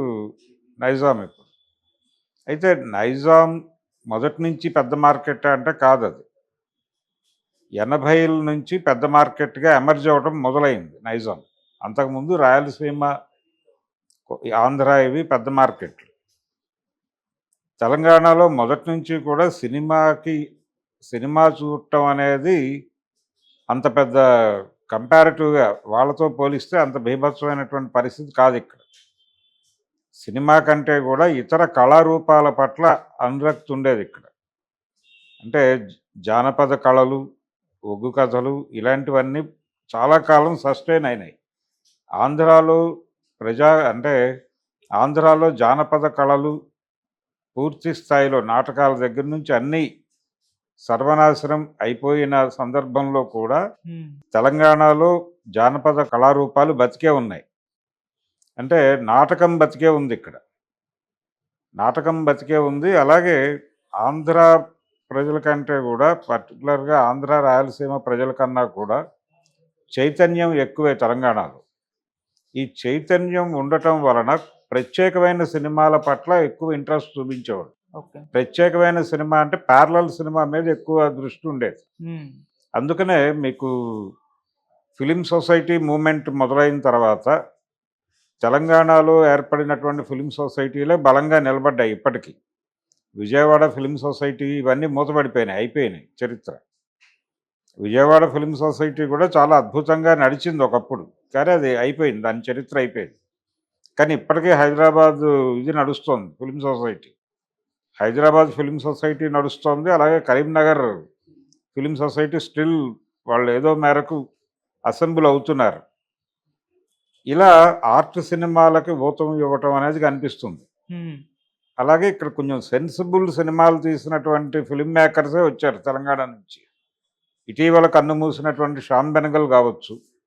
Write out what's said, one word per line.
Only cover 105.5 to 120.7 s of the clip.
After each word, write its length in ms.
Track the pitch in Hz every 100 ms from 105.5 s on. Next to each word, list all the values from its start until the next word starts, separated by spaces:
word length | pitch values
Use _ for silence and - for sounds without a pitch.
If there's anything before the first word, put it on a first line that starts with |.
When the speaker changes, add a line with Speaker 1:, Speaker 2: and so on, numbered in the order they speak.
| 123
Speaker 1:
ఇది 140 | 135
నడుస్తోంది 580 | 151 139 135 - 123 92 _
ఫిలిం 200 | 131 143
సొసైటీ, 500 | 139 123 117 101 _ _ _ _ _ _ _ _ _ _
హైదరాబాద్ 500 | 107 123 151 156 156
ఫిలిం 280 | 147 143 147
సొసైటీ 500 | 143 143 151 139 156
నడుస్తోంది. 640 | 143 143 - 151 147 165
అలాగే 280 | 170 151 160
కరీంనగర్ 880 | 143 131 147 160 156 151 123 92 78 _ _ _ _ _ _ 139
ఫిలిం 200 | 143 147
సొసైటీ 440 | 147 143 151 160
స్టిల్ 540 | - 151 156 165 131 110 _ _ -
వాళ్ళు 240 | 120 123
ఏదో 240 | 120 156 156
మేరకు 540 | 147 147 143 156 127 _ _ _ _ _ 117
అసెంబుల్ 400 | - 165 160 151
అవుతున్నారు. 560 | 139 139 139 110 - _ _ _ _ _ _ _ _ _ _ _ _ _ _ -
ఇలా 540 | 151 190 165 165 -
ఆర్ట్ 380 | 117 127 - 180
సినిమాలకి 680 | 151 165 170 165 165 160 165
ఊతం 480 | 151 139 147 156 156
ఇవ్వటం 340 | 143 139 143
అనేది 260 | 139 147 156
కనిపిస్తుంది. 960 | 147 139 135 - 113 78 _